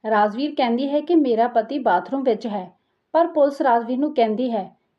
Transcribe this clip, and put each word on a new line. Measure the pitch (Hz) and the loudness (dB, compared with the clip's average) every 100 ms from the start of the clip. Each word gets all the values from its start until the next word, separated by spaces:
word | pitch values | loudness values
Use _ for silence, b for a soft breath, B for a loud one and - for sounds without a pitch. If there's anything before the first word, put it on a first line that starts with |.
| 220 | -2
ਰਾਜਵੀਰ | 214 208 220 294 294 | 2 2 0 -6 -2
ਕਹਿੰਦੀ | 247 233 277 | 0 0 0
ਹੈ | 294 | -2
ਕਿ | 294 339 | 2 2
"ਮੇਰਾ | 262 220 240 | 2 2 2
ਪਤੀ | 233 220 277 | 0 -2 -2
ਬਾਥਰੂਮ | 233 - - 269 | 0 0 0 -4
ਵਿੱਚ | 254 214 233 | -2 -2 -4
ਹੈ," | 202 185 _ _ _ _ | -8 -10 _ _ _ _
ਪਰ | 320 330 | 0 2
ਪੁਲਿਸ | 311 285 285 | 2 2 2
ਰਾਜਵੀਰ | 269 233 226 254 | 2 2 0 -2
ਨੂੰ | 302 | -2
ਕਹਿੰਦੀ | 302 226 220 254 | 0 0 0 -2
ਹੈ | 220 185 _ _ | -4 -6 _ _